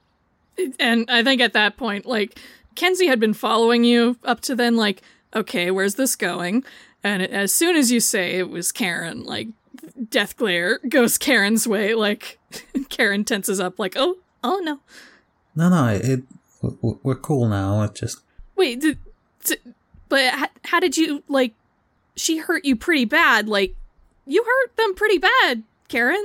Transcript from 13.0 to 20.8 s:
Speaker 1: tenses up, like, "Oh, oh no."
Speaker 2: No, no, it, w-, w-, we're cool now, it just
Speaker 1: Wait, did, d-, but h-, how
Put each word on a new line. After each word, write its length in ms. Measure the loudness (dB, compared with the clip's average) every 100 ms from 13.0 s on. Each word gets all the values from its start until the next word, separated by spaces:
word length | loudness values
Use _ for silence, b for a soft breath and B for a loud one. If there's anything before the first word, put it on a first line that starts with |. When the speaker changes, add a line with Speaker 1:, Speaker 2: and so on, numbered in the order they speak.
| 0 0
Speaker 1:
tenses 360 | -2 -4 -2 -2
up, 200 | -4 -4
like, 140 | -6 -2
"Oh, 220 | -2 -2 _ _
oh 160 | -4 -4
no." 160 | -4 -8 _ B B B B _ _ 0
Speaker 2:
No, 140 | 2
no, 180 | 4 4
it, 360 | 2 0 -2 -4 -18 _ _
w-, 160 | -6 -4
w-, 180 | -4 -4
we're 120 | -4 -4
cool 320 | -2 0 2
now, 340 | 0 0 0
it 120 | -2 -4
just 240 | -10 -10 _ -20 -8 -2
Speaker 1:
Wait, 240 | 0 0
did, 160 | -2 -2 -8 -20 _ _ -6
d-, 100 | -6 -8 -20 _ -16 -2
but 240 | 0 2
h-, 160 | 0 -4 _ -2
how 140 | 0